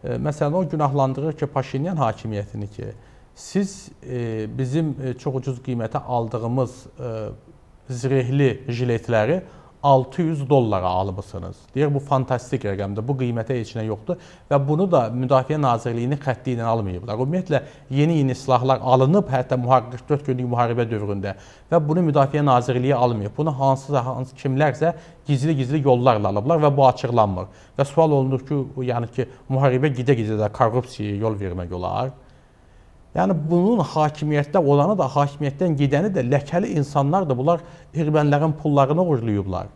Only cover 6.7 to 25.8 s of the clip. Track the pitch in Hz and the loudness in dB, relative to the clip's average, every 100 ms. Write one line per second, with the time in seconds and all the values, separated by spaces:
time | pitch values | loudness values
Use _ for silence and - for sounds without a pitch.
6.7 | - - - 127 110 104 104 - - - | -6 -20 -12 -10 -8 -10 -12 -20 -20 -20
7.7 | - - 123 127 135 120 139 135 110 135 | -20 -12 -6 0 0 2 2 2 0 -6
8.7 | 120 123 117 - 113 110 180 180 - - | -4 0 -2 0 2 2 0 -4 -20 -20
9.7 | - 143 135 127 - 160 156 131 143 113 | -2 4 4 4 -2 -2 -2 2 4 4
10.7 | 98 90 92 101 95 - 95 90 - - | 0 0 0 -2 -6 -10 -12 -12 -16 -10
11.7 | 131 147 143 139 135 127 127 - 131 101 | -2 0 0 0 -2 0 -4 -2 -4 -4
12.7 | 98 98 101 117 135 127 117 110 127 107 | -4 -4 -4 -4 -4 -2 -4 -4 -4 -4
13.7 | 113 110 104 - 175 - - - 143 139 | -6 -6 -6 -6 -8 -10 -20 0 0 2
14.7 | 151 190 165 113 123 127 135 131 151 135 | 0 2 2 2 -2 2 2 2 0 2
15.7 | 113 120 117 123 143 135 117 135 120 117 | 0 -2 -4 -2 -2 -4 -4 -4 -2 0
16.7 | 113 98 90 95 107 135 180 185 139 - | 0 -2 -6 -6 -4 -2 -2 -2 -2 -4
17.7 | - - 135 151 160 135 123 - 123 131 | -20 -4 0 2 4 2 -2 2 2 2
18.7 | 131 127 131 131 190 - 131 123 127 123 | 0 4 4 6 4 2 -2 0 -2 4
19.7 | 131 117 123 - 147 139 127 123 120 120 | 2 2 -14 -4 -2 -2 -2 -2 0 0
20.7 | 117 117 110 104 101 98 95 - - - | 0 -2 -2 -4 -4 -6 -8 -16 -20 0
21.7 | 170 151 165 170 143 139 151 147 123 120 | 0 2 2 2 2 2 2 4 4 2
22.7 | 123 127 131 123 113 101 - 151 131 135 | 0 2 2 2 0 -4 -4 -4 0 0
23.7 | 135 135 143 120 120 127 - 139 131 151 | 0 0 -2 -2 -6 -8 -6 -2 2 0
24.7 | - 160 165 - - - 139 147 147 123 | 2 -2 -2 -14 -14 -2 0 2 0 0
25.7 | 151 | 2